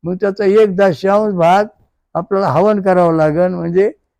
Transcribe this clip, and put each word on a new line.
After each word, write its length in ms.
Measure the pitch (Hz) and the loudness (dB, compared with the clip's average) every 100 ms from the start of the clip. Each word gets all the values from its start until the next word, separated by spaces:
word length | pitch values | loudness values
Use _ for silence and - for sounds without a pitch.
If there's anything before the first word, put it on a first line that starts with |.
मग 120 | 160 | -6
त्याचा 300 | 185 208 196 | -4 -4 -2
एक 320 | 202 214 214 185 | 0 2 2 2
दशांश 560 | 196 156 190 208 214 | 0 0 0 0 0
भाग 320 | 180 165 190 214 _ _ _ _ | 0 2 2 0 _ _ _ _
आपल्याला 340 | 160 - 196 190 | -10 -4 -4 -2
हवन 340 | 139 208 208 | 0 0 0
करावं 340 | 190 180 175 | 0 2 2
लागेल, 380 | 160 156 156 180 | 2 0 0 -2
म्हणजे 380 | 180 170 175 208 - _ | -2 -2 0 -2 -4 _